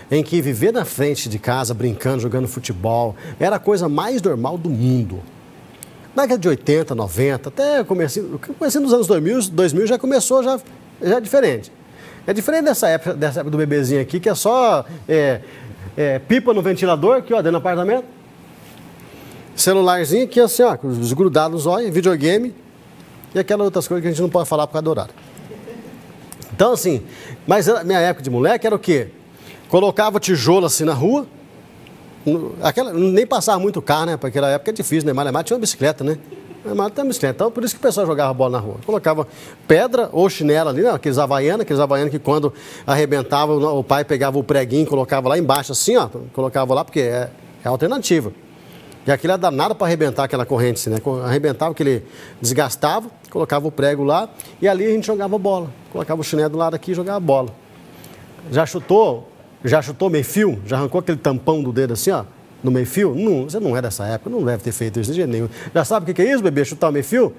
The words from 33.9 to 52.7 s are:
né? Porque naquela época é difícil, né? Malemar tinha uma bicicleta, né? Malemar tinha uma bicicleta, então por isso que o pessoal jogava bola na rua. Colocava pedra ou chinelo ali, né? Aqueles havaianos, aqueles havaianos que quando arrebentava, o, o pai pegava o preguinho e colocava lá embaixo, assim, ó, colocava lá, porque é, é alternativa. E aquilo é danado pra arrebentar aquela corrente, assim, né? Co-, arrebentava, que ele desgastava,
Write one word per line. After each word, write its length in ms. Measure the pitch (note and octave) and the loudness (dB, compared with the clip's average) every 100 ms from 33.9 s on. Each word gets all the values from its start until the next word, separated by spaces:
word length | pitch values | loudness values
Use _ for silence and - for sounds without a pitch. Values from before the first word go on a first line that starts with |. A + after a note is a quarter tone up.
| D3+ D#3+ | 0 0
né? 100 | D#3 | -2
Porque 120 | C3+ | -4
naquela 200 | C3 C#3 | 0 0
época 220 | C#3+ A3 | 0 -2
é 20 | |
difícil, 340 | A3 - D#3+ D3 | -6 -2 -2 0
né? 60 | |
Malemar 320 | C3 C#3+ D#3 | 0 0 -2
tinha 120 | E3 A#3+ | -2 -2
uma 40 | |
bicicleta, 420 | A3 - C#3 D3+ | -2 0 0 0
né? 140 | C#3 D#3 - - - - | -2 -4 -8 -18 -18 -14
Malemar 260 | G#3+ G3+ G#3 | -6 -2 -2
tinha 140 | - | -2
uma 40 | C#4 | -4
bicicleta, 260 | - C3+ | -2 -2
então 160 | - A3+ | 0 -2
por 120 | A#3 | -2
isso 120 | A3+ | -6
que 60 | - | -2
o 20 | |
pessoal 240 | B3+ G3 F3 | 0 0 0
jogava 260 | D3 C#3 | 0 0
bola 200 | B2+ B2+ | 0 0
na 60 | B2 | 0
rua. 180 | G#2+ G#2 A#2 | -4 -8 -4
Colocava 420 | G#3+ D#3+ D#3 C3+ - - - - | 0 0 0 -4 -10 -20 -4 4
pedra 400 | D#3+ A#3+ B3 A3 | 4 4 0 0
ou 200 | D#3+ F#3+ | 2 2
chinelo 400 | - D3 D3+ D#3+ | 2 2 2 2
ali, 120 | C3 | 2
né? 80 | A#3 | 2
Aqueles 280 | D#3+ D3+ C3 | 0 0 0
havaianos, 440 | C#3 C#3 C#3+ G#3+ | 2 2 2 0
aqueles 180 | G#3+ C#3+ | 0 0
havaianos 300 | C#3+ C#3 D3 | 2 2 0
que 80 | C#3+ | -2
quando 360 | - D3+ D3 - - - - | 0 2 0 -4 -14 -8 0
arrebentava, 680 | C#3 D3 C#3+ B2 C#3+ D3+ | 0 2 0 0 0 2
o, 280 | D3+ D3 C#3+ | 2 0 0
o 40 | |
pai 200 | A#2+ C#3 | 0 0
pegava 340 | C#3+ C#3 C3+ C#3 | 0 0 0 0
o 60 | |
preguinho 400 | - C#3 B2 C#3 | 0 0 2 0
e 20 | D#3 | 2
colocava 420 | C#3 B2 C#3 B2+ | 0 0 0 0
lá 80 | D3+ | 2
embaixo, 360 | D3+ C3+ C3+ | 2 0 0
assim, 240 | B2+ - A#3+ | -2 2 2
ó, 120 | B2 B2 B2 | 2 -4 -10
colocava 400 | C3+ C3 C#3 B2+ | -4 -2 0 0
lá, 120 | C3 | 0
porque 160 | - D#3 | 0 -2
é, 300 | A#2+ A#2+ B2 - - - | 0 -2 -6 -10 -20 -8
é 40 | A#2+ | -4
alternativa. 640 | B2+ E3 C4+ - E3 A2+ - - - - - - - - | -2 0 -2 0 0 0 -8 -18 -20 -20 -20 -20 -6 -2
E 60 | |
aquilo 220 | C#3 E3 | 0 0
é 20 | F#3 | 0
danado 380 | F3+ C#3 F#3 | 0 0 -2
pra 120 | - F3 | 0 0
arrebentar 380 | E3 D3+ C3 | 0 0 0
aquela 220 | C3+ C3+ A#2 | -2 -2 -2
corrente, 340 | B2+ B2 A2+ | 0 0 -2
assim, 80 | - | -4
né? 100 | A2 | -4
Co-, 220 | C#3 C3 | -4 -4
arrebentava, 540 | B2 C#3 D3 B2 D#3+ | -2 0 0 -2 -4
que 80 | - | 0
ele 200 | C#3+ A#2+ - - - - | 0 0 -4 -18 -20 -8
desgastava, 720 | A#2 B2+ C3+ | -2 0 0